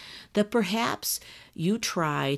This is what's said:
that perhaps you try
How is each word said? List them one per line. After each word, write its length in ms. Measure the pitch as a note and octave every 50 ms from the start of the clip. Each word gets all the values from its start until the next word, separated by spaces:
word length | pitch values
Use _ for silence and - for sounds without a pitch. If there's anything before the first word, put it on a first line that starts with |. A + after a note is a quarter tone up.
| - - - - - - -
that 160 | G#3 G#3 G#3
perhaps 720 | - A#3 G3+ F3+ G#3 A3+ A#3+ A#3+ - - - - - - - - - - - - -
you 240 | - D#3+ F#3 A3 A3+
try 560 | - - - F3+ D#3+ D3+ D3 D3 C#3 C#3 C#3+